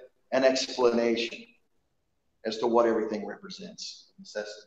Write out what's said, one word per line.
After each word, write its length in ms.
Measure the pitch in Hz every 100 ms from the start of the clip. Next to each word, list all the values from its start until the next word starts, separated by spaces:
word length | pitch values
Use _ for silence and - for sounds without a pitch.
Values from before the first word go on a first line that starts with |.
| - _ _
an 140 | 127 131
explanation 1000 | 131 - - 123 117 117 117 117 - - _ _ _ _ _ _ _ _ _ 113
as 140 | 110
to 80 | 123
what 180 | 117 117
everything 400 | 110 104 104 101
represents. 880 | - 95 92 95 - - - - - 98 104 104 -